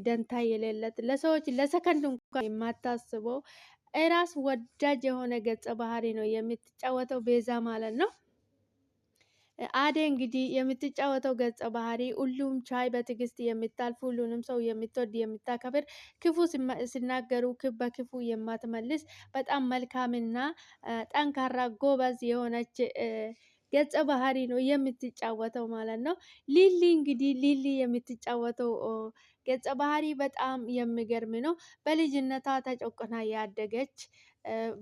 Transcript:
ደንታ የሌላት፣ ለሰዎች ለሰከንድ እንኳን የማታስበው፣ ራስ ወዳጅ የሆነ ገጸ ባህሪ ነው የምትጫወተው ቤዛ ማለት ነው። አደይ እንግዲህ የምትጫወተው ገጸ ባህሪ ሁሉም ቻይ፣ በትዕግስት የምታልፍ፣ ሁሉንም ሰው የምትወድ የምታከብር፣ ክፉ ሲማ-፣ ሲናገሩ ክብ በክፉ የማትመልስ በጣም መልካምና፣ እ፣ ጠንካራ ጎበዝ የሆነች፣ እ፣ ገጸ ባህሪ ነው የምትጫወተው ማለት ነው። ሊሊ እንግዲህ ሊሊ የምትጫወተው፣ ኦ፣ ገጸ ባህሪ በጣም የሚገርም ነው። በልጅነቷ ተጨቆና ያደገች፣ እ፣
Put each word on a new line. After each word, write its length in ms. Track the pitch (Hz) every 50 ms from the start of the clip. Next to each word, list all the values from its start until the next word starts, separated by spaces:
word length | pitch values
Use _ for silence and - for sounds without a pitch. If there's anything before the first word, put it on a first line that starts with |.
ደንታ 320 | 196 240 233 233 226 - 247 240 233
የሌላት፣ 540 | 226 226 214 220 220 220 214 226 226 226 -
ለሰዎች 440 | 226 240 269 277 - 320 320 311 311 302
ለሰከንድ 540 | 247 247 277 285 - 359 339 349 330 302 285
እንኳን 400 | 277 254 233 _ _ - 262 220
የማታስበው፣ 920 | 214 214 220 226 233 233 - - 247 240 233 - - - 220 214 233 247 277 - - - - - - - _ _ _ - 302 320
ራስ 280 | 330 339 339 349 349 - 294
ወዳጅ 600 | 262 277 269 226 233 - _ - 285 285 285 240 254
የሆነ 300 | 262 254 254 254 240 240 233
ገጸ 260 | 208 233 226 220 - - 233
ባህሪ 320 | 220 233 226 233 233 226 226 214
ነው 140 | 220 214
የምትጫወተው 920 | 220 220 220 226 226 233 214 _ _ _ - - 262 254 254 254 247 277 254 220
ቤዛ 280 | 240 240 240 220 240 240 233 233
ማለት 320 | 233 226 220 226 220 220
ነው። 160 | 254 359 453 - _ _ _ _ _ _ _ _ _ _ _ _ _ _ _ _ _ _ _ _ _ _ _ _ _ _ _ _ - 240 - -
አደይ 300 | 262 277 302 285 311 311
እንግዲህ 380 | 302 277 247 262 233 247 262 262 254
የምትጫወተው 840 | 254 262 262 262 262 247 - 277 - - 269 277 269 269 262 269 254
ገጸ 260 | 226 247 240 233 - - 233
ባህሪ 340 | 220 233 226 233 233 233 247 254 -
ሁሉም 380 | - 277 262 254 262 277 269 269 262 247
ቻይ፣ 260 | - 254 247 254 254
በትዕግስት 500 | 233 247 240 - 247 220 247 233 - -
የምታልፍ፣ 580 | 240 233 226 220 226 220 _ - 247 240 240 -
ሁሉንም 420 | 254 254 240 233 233 233 233 240 233
ሰው 160 | - 254 240
የምትወድ 540 | 233 233 226 220 226 220 - 254 240 214 208
የምታከብር፣ 680 | 226 226 220 220 214 - 254 240 240 254 254 247 294 294 - - - - - _ _
ክፉ 160 | - 339 311 339 349
ሲማ-፣ 300 | 330 - 254 262 254 254 - 247
ሲናገሩ 580 | 247 - 262 247 247 254 254 233 233 254 240 247 247 247
ክብ 200 | - - 269 226
በክፉ 340 | 226 247 240 240 - 247 - - 254 240
የማትመልስ 760 | 233 226 220 220 226 226 220 240 233 226 226 226 247 311 302 - - - - - -
በጣም 340 | - 269 269 - 285 285 262 247
መልካምና፣ 680 | 247 254 247 247 - 254 254 247 240 240 233 226 226 247 262 302 330 - - - - _ -
እ፣ 100 | - 233 226 220 -
ጠንካራ 500 | - 285 294 285 285 277 262 262 254 247 247 240 220
ጎበዝ 460 | 202 - 277 277 254 254 254 247 240 247
የሆነች፣ 520 | 233 233 247 240 233 233 240 233 - _ - 247 - -
እ፣ 120 | - 233 226 220 220 214 220 233 _ _ _ _ _ _ - -
ገጸ 220 | 285 294 294 - 302 311
ባህሪ 340 | 269 285 254 254 269 262 262 254
ነው 140 | 240 247 254
የምትጫወተው 1040 | 262 269 285 277 269 262 247 - - 240 - - - 226 226 214 226 226 226 247 233 226
ማለት 320 | 226 220 220 220 220 220
ነው። 140 | 247 302 370 381 - - - - - -
ሊሊ 320 | 277 349 381 392 370 349 349 349
እንግዲህ 420 | 339 320 285 285 277 233 269 277 277
ሊሊ 280 | 254 269 285 285 269 262 277 277
የምትጫወተው፣ 920 | 262 254 247 240 240 - - 247 226 - - 240 240 233 233 240 - 247 233 226 -
ኦ፣ 120 | - 220 226 220 220 220 226 _ _ _ _ _ -
ገጸ 200 | - 254 254 - - 277
ባህሪ 320 | 254 285 294 302 302 311 311 302
በጣም 440 | 262 277 269 - - 262 262 262 254 233 220
የሚገርም 640 | 247 247 240 233 233 233 226 214 233 226 226 220 226 226
ነው። 140 | 254 311 339 330 - - - _ -
በልጅነቷ 640 | 294 311 311 330 294 269 285 262 262 262 262 - 277 269 269 262
ተጨቆና 520 | 262 254 247 - 233 220 - 233 220 226 226 220 214
ያደገች፣ 720 | 220 220 220 202 202 214 214 202 220 240 277 277 _ - - - _ - - _ _ _ -
እ፣ 100 | - 226 226 226 226 220 208